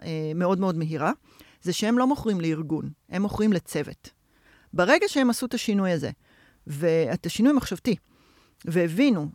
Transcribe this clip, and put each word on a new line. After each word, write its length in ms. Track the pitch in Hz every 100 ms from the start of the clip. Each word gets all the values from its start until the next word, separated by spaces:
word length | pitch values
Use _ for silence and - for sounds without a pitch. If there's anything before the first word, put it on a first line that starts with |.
אה, 280 | - 160 156 160
מאוד 240 | 180 190
מאוד 180 | 190 165
מהירה, 340 | 156 156 156 294 _ _ - _
זה 120 | 175
שהם 240 | 175 214 240
לא 100 | 254
מוכרים 340 | 285 226 196
לארגון, 480 | 165 156 156 156 139 151 _
הם 120 | 180
מוכרים 320 | 202 - 214
לצוות. 560 | 180 - 156 147 - - _ _ _ _ _ _
ברגע 320 | - 180 320 403
שהם 220 | 285 254
עשו 160 | 233 247
את 80 |
השינוי 380 | 240 - 202 190
הזה, 200 | 170 139 - _ _ _ _ -
ואת 580 | 143 170 160 143 165 185
השינוי 280 | - 240
מחשבתי, 420 | 285 - 180 - 190 - _ _ _ _ _ -
והבינו 640 | 165 170 165 285 196 147